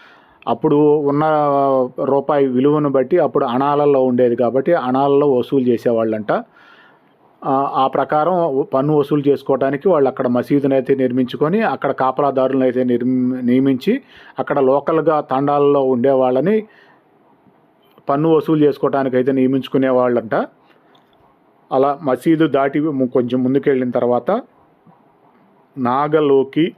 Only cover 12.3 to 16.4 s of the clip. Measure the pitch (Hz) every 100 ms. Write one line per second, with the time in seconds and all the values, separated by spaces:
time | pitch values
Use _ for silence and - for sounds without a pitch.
12.3 | 131 131 135 131 123 127 120 123 127 127
13.3 | 127 123 127 139 127 - 269 - - -
14.3 | - 131 143 131 139 139 160 147 151 143
15.3 | 135 143 147 143 143 131 123 131 131 127
16.3 | 127